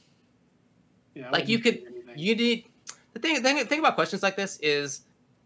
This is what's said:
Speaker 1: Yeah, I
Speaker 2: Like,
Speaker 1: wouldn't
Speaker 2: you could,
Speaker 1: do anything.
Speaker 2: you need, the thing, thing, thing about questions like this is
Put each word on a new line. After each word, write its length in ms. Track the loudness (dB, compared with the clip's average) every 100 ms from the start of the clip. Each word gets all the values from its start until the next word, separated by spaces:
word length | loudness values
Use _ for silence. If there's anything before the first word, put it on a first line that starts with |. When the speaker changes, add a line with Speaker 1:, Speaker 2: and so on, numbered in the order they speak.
| _ _ _ _ _ _ _ _ _ _ _
Speaker 1:
Yeah, 100 | -18
I 0 | -4
Speaker 2:
Like, 60 |
Speaker 1:
wouldn't 160 | -2 0
Speaker 2:
you 80 | 2
could, 160 | 2 0
Speaker 1:
do 60 | -4
anything. 260 | -16 -16 -4
Speaker 2:
you 180 | 0 2
need, 280 | 2 2 -2 _ -18 -18 _
the 60 | -6
thing, 220 | -2 0
thing, 160 | 2 2 0
thing 140 | 2
about 160 | 2 2
questions 260 | 0 0
like 120 | -2
this 240 | 0 -4 -2
is 400 | 0 0 -2 -8 -14 _ _ _